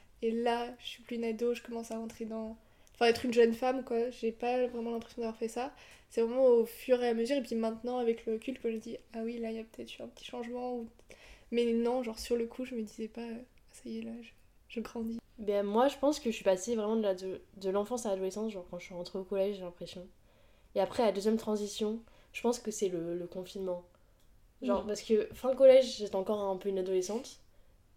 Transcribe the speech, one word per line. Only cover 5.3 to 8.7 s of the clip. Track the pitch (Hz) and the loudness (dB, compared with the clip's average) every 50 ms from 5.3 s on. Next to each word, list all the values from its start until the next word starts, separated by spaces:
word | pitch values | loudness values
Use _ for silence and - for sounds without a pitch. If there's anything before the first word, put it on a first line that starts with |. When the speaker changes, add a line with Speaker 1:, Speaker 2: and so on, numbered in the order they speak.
| 220 - | -4 -4
Speaker 1:
fait | 233 226 | -6 -6
ça. | - 240 247 294 - - - - - - - - | -4 -4 -6 -6 -8 -14 -20 -20 -20 -20 -16 -6
C'est | - 233 | -2 0
vraiment | 226 226 240 262 269 | 0 2 4 6 8
au | 254 240 233 220 | 8 8 8 4
fur | 226 - - - 262 254 240 | 2 -4 -6 2 2 2 2
et | 247 240 | 4 0
à | 226 | 0
mesure, | 226 233 240 285 | 0 0 0 0
et | 285 | 0
puis | 247 - 233 | -2 -2 -4
maintenant, | 226 226 226 226 226 - 247 247 254 | -2 -2 -2 -4 -6 -6 -4 -4 -2
avec | 240 226 226 233 - | 0 0 -2 -2 -2
le | 226 220 | -4 -4
recul, | 220 - - 254 - | -4 -4 -8 -8 -6
que | - 233 | -6 -6